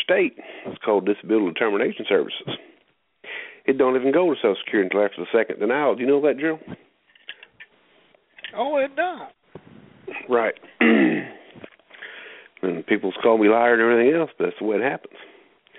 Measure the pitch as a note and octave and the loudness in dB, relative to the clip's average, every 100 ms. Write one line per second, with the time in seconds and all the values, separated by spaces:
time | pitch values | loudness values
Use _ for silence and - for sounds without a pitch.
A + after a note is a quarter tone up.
0 | - G3 D#3+ - - - - - - G2+ | 0 0 0 -4 -20 -16 -16 -6 0 0
1 | F#2 G2+ - A2 F#2 D#2+ A2+ G2+ B2+ - | 0 -2 0 0 0 -2 -2 0 -2 -4
2 | G#2+ F#2+ C2+ - - - - _ _ _ | 0 0 0 -8 -10 -12 -14 _ _ _
3 | _ _ - - - - - C3+ C3 B2+ | _ _ -16 -14 -16 -6 -2 2 2 2
4 | C3+ D#3 F3+ C3+ A2 F#2+ - A2 F#2 G2 | 2 2 2 2 0 0 -2 0 0 0
5 | G2+ - F2+ A2+ A2 - G#2+ C3+ C#3+ G#2+ | 0 -2 -2 0 0 -2 -2 0 0 0
6 | B2+ C#3+ D3 B2+ D#3+ D#3+ - - _ _ | 0 2 2 0 -4 -6 -10 -18 _ _
7 | _ _ - - - - - _ _ _ | _ _ -20 -20 -20 -20 -20 _ _ _
8 | _ _ _ _ - G3 C#4 D4 C#4 C#4 | _ _ _ _ -12 -6 -2 0 0 -2
9 | F4+ D4+ - _ _ - - - - - | -4 -6 -14 _ _ -20 -20 -20 -20 -20
10 | - - - A#2+ A2+ - - - A#3 F3+ | -16 -12 -2 0 0 -4 -8 0 4 4
11 | - - - - - - - _ _ - | 4 0 -6 -14 -20 -20 -20 _ _ -20
12 | - - - - - _ F#2+ E2+ - G#2+ | -20 -18 -20 -20 -20 _ -6 -4 -2 -2
13 | F#2+ - A#2 A2+ G#2 A2+ A#2+ A#2 A#2 A#2 | -2 0 2 4 4 4 4 4 4 4
14 | B2 E3 D#3 - F2 - G#2 G2+ B2+ D#3+ | 4 2 -2 -4 -4 -4 -4 -2 -2 -6
15 | - - - - _ _ _ | -12 -20 -20 -20 _ _ _